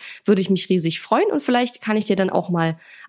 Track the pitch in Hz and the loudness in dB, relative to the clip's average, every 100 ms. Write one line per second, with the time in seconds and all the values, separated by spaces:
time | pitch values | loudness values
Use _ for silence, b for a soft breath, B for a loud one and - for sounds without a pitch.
0 | B B - 196 190 185 - 185 165 165 | B B 0 2 2 0 0 0 0 -4
1 | - 240 415 294 - 247 247 - 220 214 | -2 0 2 0 0 0 0 -4 -2 -2
2 | 208 196 185 175 175 175 165 160 B B | 0 0 0 0 0 0 0 -2 B B